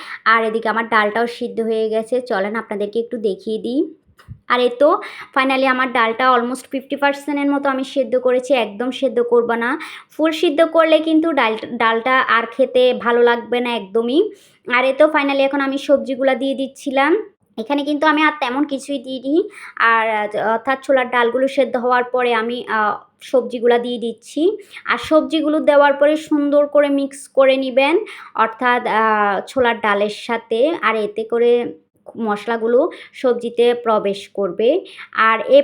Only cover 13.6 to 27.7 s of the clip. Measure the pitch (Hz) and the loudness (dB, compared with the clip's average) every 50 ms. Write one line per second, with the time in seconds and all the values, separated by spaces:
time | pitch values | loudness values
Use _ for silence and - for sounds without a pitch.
13.6 | 247 240 240 226 196 185 190 226 233 240 254 320 427 427 - - _ _ _ _ | -2 -2 -4 -6 -6 -4 -4 -2 -2 0 0 0 0 0 -4 -14 _ _ _ _
14.6 | - - 247 247 262 262 269 269 302 311 311 302 277 277 277 277 269 269 277 285 | -8 -2 -2 0 0 2 4 4 4 4 4 2 0 0 0 0 0 0 0 -2
15.6 | 277 269 269 277 - - 285 262 226 233 269 240 269 262 262 240 277 269 269 233 | -4 -4 -4 -4 0 2 2 2 2 -2 -4 -2 0 0 0 0 -2 -4 -4 -4
16.6 | 269 254 269 - - 285 254 262 269 302 349 440 427 - _ _ _ _ _ - | -6 -8 -8 -10 -8 -4 -2 0 2 2 0 0 -2 -6 _ _ _ _ _ -10
17.6 | 220 - 285 285 285 285 302 277 311 311 294 302 320 302 302 294 262 240 247 269 | -6 -4 -4 -2 -2 -2 -2 0 2 2 2 4 2 0 0 -2 -4 -4 -2 -2
18.6 | 302 294 277 254 - - 285 262 - 262 262 254 240 269 294 349 415 415 - - | -2 -2 -4 -8 -6 -6 -8 -8 -8 -8 -10 -8 -4 -2 0 0 0 -2 -4 -18
19.6 | - - - - - 233 226 226 220 226 220 214 208 208 208 202 151 208 226 226 | -20 -12 -4 0 2 2 2 2 2 0 0 -2 -2 -4 -4 -2 -2 -2 -2 -2
20.6 | - 277 269 269 - - 277 262 254 233 247 247 233 233 233 262 262 269 269 277 | -2 -4 -4 -4 -2 0 0 0 0 0 0 0 0 2 0 0 -2 0 0 0
21.6 | 262 233 - 254 226 254 247 247 254 247 - 254 247 240 240 220 220 233 240 254 | 0 0 -2 -2 0 0 0 0 0 0 -2 0 0 0 0 0 -2 -4 -6 -8
22.6 | - - 220 220 214 208 - - - _ _ _ - - - 254 233 - 233 247 | -6 -4 -2 0 0 0 -2 -4 -10 _ _ _ -8 -2 -2 0 0 -2 -4 -2
23.6 | 214 240 240 240 240 247 247 226 220 226 226 - - - - 285 311 381 440 - | 0 2 2 2 0 -2 -6 -6 -6 -8 -8 -10 -14 -10 -4 -2 0 0 -2 -4
24.6 | - - - - - - 214 247 - - 311 311 277 262 320 320 285 302 302 311 | -8 -18 -20 -8 -4 -2 -2 -2 0 2 2 2 2 2 -2 -2 0 0 0 0
25.6 | - 294 294 285 285 285 277 277 285 294 311 311 - - 311 294 285 285 277 294 | 2 4 6 6 6 6 4 4 4 2 2 2 -2 -2 -2 0 0 2 2 2
26.6 | 294 285 - 294 285 285 277 277 277 269 - - - - - 269 269 262 262 262 | 2 2 2 2 2 2 2 0 -2 -4 -8 -12 -18 -4 2 4 4 4 4 2
27.6 | 269 262 | 0 -2